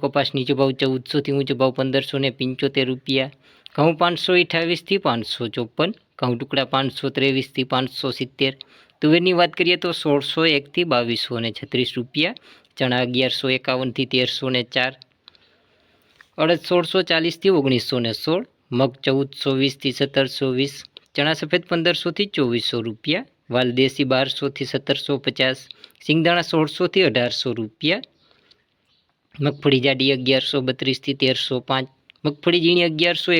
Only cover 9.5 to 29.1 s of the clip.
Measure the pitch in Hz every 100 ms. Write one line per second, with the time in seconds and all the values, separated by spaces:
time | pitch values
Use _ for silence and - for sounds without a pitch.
9.5 | - 175 175 175 165 156 143 139 - 160
10.5 | 143 143 - 175 123 117 117 - 120 117
11.5 | 107 - 123 123 - 120 147 165 247 -
12.5 | - _ - 127 123 123 123 127 - 135
13.5 | 131 131 127 131 120 123 127 123 - 131
14.5 | 127 117 135 127 - _ _ _ _ _
15.5 | _ _ _ _ _ _ _ _ - 160
16.5 | 170 - 180 165 190 175 165 165 165 196
17.5 | 180 135 123 - 127 117 107 - 175 247
18.5 | _ _ 123 135 127 - 135 139 - 139
19.5 | 135 135 127 139 127 139 139 131 - 135
20.5 | 127 139 - - - - - 147 160 151
21.5 | 180 - 170 165 170 175 165 202 - 131
22.5 | 117 - 120 113 110 - 170 269 _ -
23.5 | 123 127 123 135 - 131 127 135 - 143
24.5 | 139 135 139 - 139 - 139 127 127 131
25.5 | 127 - - - _ - 160 165 175 165
26.5 | 165 151 - 180 190 170 117 123 - 131
27.5 | 113 110 - 147 202 - _ _ _ _
28.5 | _ _ _ _ _ _